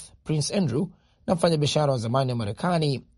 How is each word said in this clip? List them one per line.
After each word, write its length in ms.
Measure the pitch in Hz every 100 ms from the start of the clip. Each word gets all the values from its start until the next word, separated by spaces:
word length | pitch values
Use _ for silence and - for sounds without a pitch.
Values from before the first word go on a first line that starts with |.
| - -
Prince 320 | - 156 143 208
Andrew, 300 | 156 123 190 - _ _ -
na 80 | 170
mfanyabiashara 560 | 175 160 143 156 147
wa 60 | 131
zamani 320 | 113 131 127
wa 60 | 120
Marekani 640 | 104 92 175 170 151 127 -